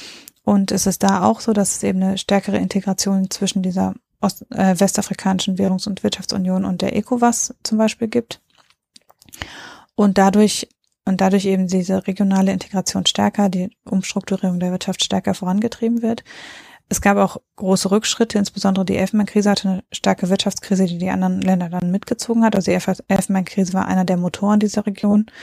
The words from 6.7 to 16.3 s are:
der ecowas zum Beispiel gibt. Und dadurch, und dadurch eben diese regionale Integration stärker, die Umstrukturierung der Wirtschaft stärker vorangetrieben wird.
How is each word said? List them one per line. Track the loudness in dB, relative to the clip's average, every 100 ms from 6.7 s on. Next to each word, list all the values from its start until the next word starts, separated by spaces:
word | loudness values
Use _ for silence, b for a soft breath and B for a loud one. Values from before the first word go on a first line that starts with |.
| -2
der | -2
ecowas | -2 -2 0 2 0 -4 -8
zum | -4 0
Beispiel | 0 -2 -4
gibt. | -2 -4 -10 _ _ _ _ _ _ _ _ -20 B B B B B B
Und | 0 2 4
dadurch, | 4 6 4 2 -8 _ _ _
und | -4 0
dadurch | 2 2 2
eben | 0 0
diese | 0 0 -2 -2
regionale | -2 2 2 2
Integration | 0 -4 -6 -4 -2 -2
stärker, | 0 0 2 0
die | 0 -4 -10
Umstrukturierung | -4 -4 -2 -6 -4 -2 -2 -2
der | -2
Wirtschaft | -4 -4 -4
stärker | -2 -2 -2
vorangetrieben | -4 -2 0 -2 -2 -2 0
wird. | -2 -4 B